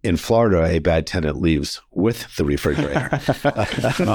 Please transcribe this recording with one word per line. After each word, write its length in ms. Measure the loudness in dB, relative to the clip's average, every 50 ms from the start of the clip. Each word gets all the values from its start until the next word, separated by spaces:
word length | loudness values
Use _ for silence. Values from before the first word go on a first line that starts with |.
| 0
In 120 | 0 -2
Florida, 480 | -2 0 2 2 4 4 4 4 4 4
a 140 | 4 2 2
bad 260 | 2 2 2 2 0
tenant 360 | -2 -4 -2 -2 -2 -2 0
leaves 400 | 2 2 2 2 0 -4 -8 -12 _ _
with 460 | -4 0 0 0 0 -2 -10 -12 -4
the 80 | -2 0
refrigerator. 680 | 0 0 0 0 0 0 0 -2 -2 -2 -4 -2 -2 -4 -4 -2 -4 -4 0 -2 -2 0 0 -4 -4 -2 -2 -2 -2 -2 0 0 0 0